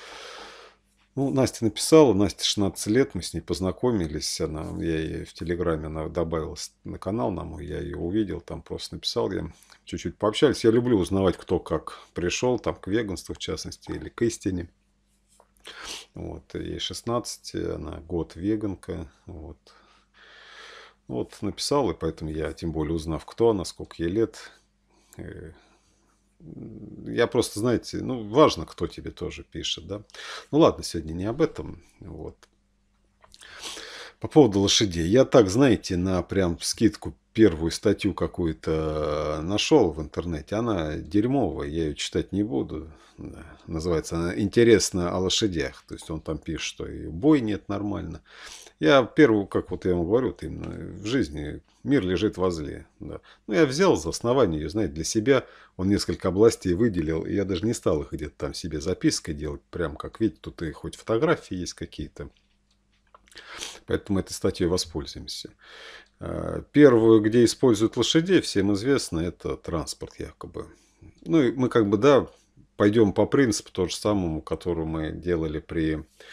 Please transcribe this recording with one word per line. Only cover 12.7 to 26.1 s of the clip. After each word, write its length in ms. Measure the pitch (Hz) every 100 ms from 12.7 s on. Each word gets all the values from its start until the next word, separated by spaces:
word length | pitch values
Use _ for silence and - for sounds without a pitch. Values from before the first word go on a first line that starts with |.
к 140 | - -
веганству, 440 | 110 104 90 -
в 60 | -
частности, 540 | - 80 82 - -
или 160 | 80 78
к 140 | -
истине. 460 | 117 - 101 90 85 _ _ _ _ _ _ _ _ _ - - - - -
Вот, 380 | - 85 80 -
ей 260 | 87 82 80
шестнадцать, 760 | - 87 113 120 - - -
она 460 | 92 85 82 76 80
год 340 | 78 85 78
веганка, 760 | 82 98 110 107 90 - 85 80 _ -
вот. 320 | 80 78 76 _ _ _ _ _ _ - - - - - - - _ -
Вот, 340 | 123 - -
написал, 500 | 101 - - 143 110
и 20 |
поэтому 380 | 80 82 - 80
я, 200 | 78 76
тем 200 | - 85
более 240 | 78 76 82
узнав, 280 | 80 76
кто 260 | - - 117
она, 140 | 101
сколько 380 | 82 - - -
ей 80 | 85
лет, 400 | 104 110 - - - _ _ _ _ _ -
э, 360 | 82 - 80 80 _ _ _ _ _